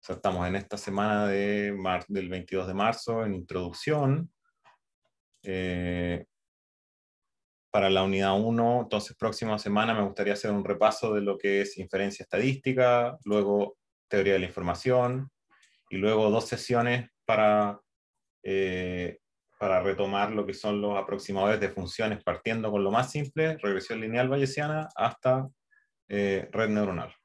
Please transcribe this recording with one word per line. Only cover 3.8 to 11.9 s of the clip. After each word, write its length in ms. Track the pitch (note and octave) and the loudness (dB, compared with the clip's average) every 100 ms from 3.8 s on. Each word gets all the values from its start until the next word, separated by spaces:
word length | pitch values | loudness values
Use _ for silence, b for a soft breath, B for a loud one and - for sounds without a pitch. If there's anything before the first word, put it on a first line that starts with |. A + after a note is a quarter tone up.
| - D3+ C#3 C#3+ E3+ _ b b b b _ _ _ _ _ _ | -2 0 2 0 -2 _ b b b b _ _ _ _ _ _
Eh, 800 | G2+ F#2 F#2 F2+ F2+ F2+ F2 F2 - _ _ _ _ _ _ _ _ _ _ _ _ _ _ | -8 -4 -4 -2 -2 -2 -2 -4 -8 _ _ _ _ _ _ _ _ _ _ _ _ _ _
para 200 | G#2+ G2 | 2 4
la 120 | F#2+ | 4
unidad 360 | F#2+ G2 G2 G2 | 2 2 2 2
uno, 440 | A2+ A#2 A#2 A#2+ | 2 2 2 2
entonces 340 | A2 G#2 - - | 0 -4 -4 -4
próxima 420 | A#2 G#2 A2+ G#2+ | -4 -4 -4 -4
semana 360 | G#2+ G#2 A2 | 0 0 2
me 80 | A2 | 2
gustaría 300 | G2+ - G2+ | 0 0 -2
hacer 180 | G2+ A2 | 0 0
un 140 | G#2 | -2
repaso 480 | G2 G2+ G#2+ G#2+ A2+ | 0 4 4 2 0
de 60 | G#2 | 0
lo 160 | G2+ G2 | 0 0
que 220 | G2+ G2 | 0 2
es 140 | G2+ - | 0 -4
inferencia 440 | F#2 | -6